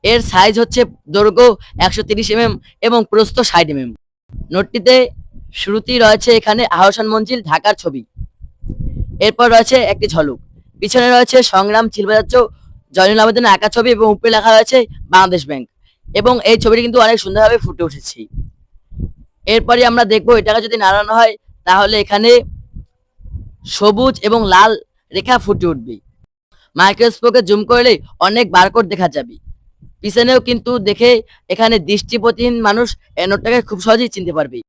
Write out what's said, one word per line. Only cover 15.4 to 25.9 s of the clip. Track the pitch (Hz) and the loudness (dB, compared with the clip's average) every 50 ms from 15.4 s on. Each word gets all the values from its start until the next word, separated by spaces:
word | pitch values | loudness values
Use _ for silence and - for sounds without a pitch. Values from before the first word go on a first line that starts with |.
| 139 139 | -4 -6
ব্যাংক | 147 135 120 _ _ _ _ _ _ _ _ | -12 -12 -12 _ _ _ _ _ _ _ _
এবং | - - 202 208 247 254 233 - - | -6 -6 -2 0 0 0 0 2 0
এই | 226 220 | 0 2
ছবিটি | - 226 220 226 | 2 0 0 0
কিন্তু | 240 240 226 247 226 | 0 0 2 2 4
অনেক | 220 233 220 - | 4 2 0 -2
সুন্দরভাবে | 190 190 208 220 214 233 233 - | -6 -2 2 2 2 2 0 -4
ফুটে | 180 - - 170 160 | -6 -8 -6 -8 -8
উঠেছে। | 139 143 - - - 120 110 _ - - - - _ _ _ _ _ _ _ _ - - - - - _ - _ _ _ _ | -8 -12 -18 -18 -18 -18 -20 _ -14 -14 -14 -14 _ _ _ _ _ _ _ _ -14 -12 -12 -12 -12 _ -20 _ _ _ _
এরপরই | - 214 233 226 - 240 240 247 240 | -2 -2 -2 0 0 0 2 2 2
আমরা | 233 240 233 196 | 2 0 0 0
দেখব | 220 220 156 226 240 226 | 0 -2 2 2 2 2
এটাকে | 202 220 214 233 214 | 2 0 -2 -2 -2
যদি | 220 233 226 | -4 -6 -2
নাড়ানো | 202 190 196 208 208 208 220 226 | 0 0 0 0 -2 0 2 2
হয় | 233 226 208 - _ _ _ _ _ | 2 2 0 -4 _ _ _ _ _
তাহলে | 180 185 196 202 196 214 208 202 | 0 2 2 2 0 0 -2 -2
এখানে | - 202 202 220 233 240 247 - - - - - - - - - _ _ _ _ _ _ _ - - - - - - - _ _ - - | -2 -2 0 4 4 4 4 2 -2 -16 -18 -20 -20 -20 -20 -20 _ _ _ _ _ _ _ -20 -16 -16 -16 -16 -18 -20 _ _ -12 -6
সবুজ | - 202 208 208 208 254 262 - - | 0 0 0 2 2 0 -2 -2 -2
এবং | - 214 220 233 220 196 | -2 -2 0 0 0 2
লাল | 190 185 208 220 220 - - _ _ _ _ _ | 4 4 4 4 2 -2 -8 _ _ _ _ _
রেখা | - 190 196 240 247 240 - | -10 -8 -2 0 -2 0 0
ফুটে | 196 202 - 180 170 | -2 -4 -2 -2 -4
উঠবে। | 160 131 113 123 | -4 -6 -10 -16